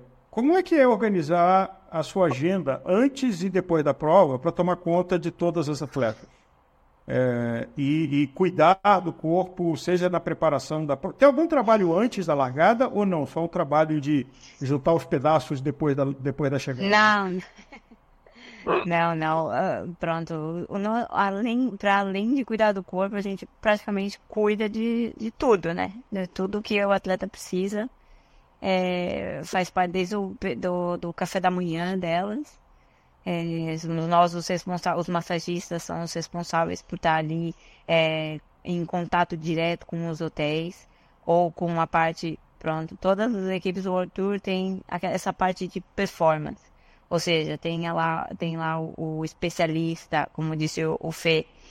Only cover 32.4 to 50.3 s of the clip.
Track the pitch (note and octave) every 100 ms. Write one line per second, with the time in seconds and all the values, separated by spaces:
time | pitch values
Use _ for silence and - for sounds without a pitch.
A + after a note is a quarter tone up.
32.4 | D4 - _ _ _ _ _ _ - E3+
33.4 | E3+ E3 D#3+ D#3+ E3 E3 E3 F3 F3 E3+
34.4 | E3 F3 - F3+ F#3 E3 E3+ F3 - E3+
35.4 | - F3 - E3+ - E3 E3+ E3 E3 F3
36.4 | E3+ E3 E3 F3+ - E3+ E3 D#3+ D#3 E3
37.4 | E3 - - - - E3 D#3+ D#3+ D#3 D#3
38.4 | _ _ - F3 E3 F3+ E3+ F3 F3 E3
39.4 | D#3+ D#3+ E3+ E3+ - E3+ E3 D#3 D#3+ -
40.4 | D3 D#3 E3 - - _ _ _ - E3+
41.4 | F3 - E3+ E3+ E3 E3+ E3 E3 E3 D#3
42.4 | _ _ E3 D#3+ D#3+ - F#3 G3 A#3 G#3
43.4 | F#3+ F#3 F#3+ F#3 F#3+ F#3 F3+ - G3 G3+
44.4 | - F#3 F#3+ F#3 - F3 F#3 F3+ G3 -
45.4 | F#3 F#3 F3+ F#3+ - - G3 - D#3+ D#3
46.4 | D3 - _ _ _ _ - E3+ F3 D#3+
47.4 | D#3 D3+ E3+ E3 E3+ E3+ E3 D#3+ - -
48.4 | E3+ E3 D#3+ D#3+ D#3+ - D#3+ D#3 D#3+ -
49.4 | F3 - E3 D#3 E3 E3 - D#3 -